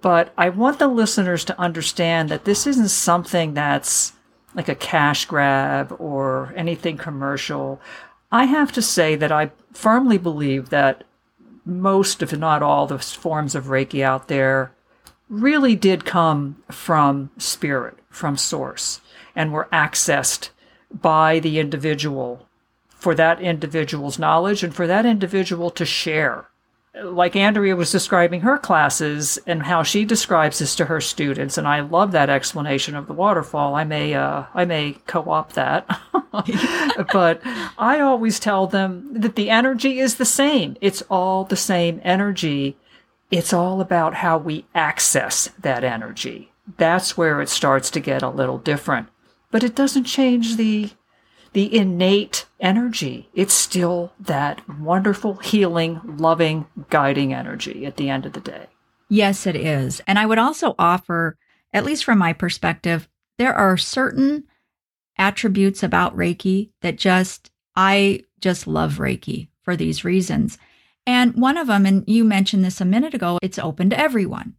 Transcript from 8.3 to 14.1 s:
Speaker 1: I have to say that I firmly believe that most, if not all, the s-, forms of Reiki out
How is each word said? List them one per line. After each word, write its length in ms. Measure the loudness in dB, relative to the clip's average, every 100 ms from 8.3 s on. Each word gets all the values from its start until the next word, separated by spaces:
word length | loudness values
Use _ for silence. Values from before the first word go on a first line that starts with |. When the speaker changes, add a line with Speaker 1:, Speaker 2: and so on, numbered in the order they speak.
Speaker 1:
I 140 | 2
have 260 | 4 4 2
to 100 | 2
say 340 | -2 2 2 2
that 160 | 2
I 180 | 0 0 -6 _
firmly 460 | -4 2 4 4 2
believe 500 | 0 -2 -2 -2 0
that 360 | 2 2 0 -8 _ _ _ _ -18
most, 580 | -8 -2 2 2 2 0
if 140 | -4 -2
not 260 | 0 2
all, 240 | 2 2 0
the 100 | -4
s-, 180 | -8
forms 400 | -8 -4 -4 -4
of 120 | -6 -2
Reiki 360 | -2 -2 -2
out 260 | 0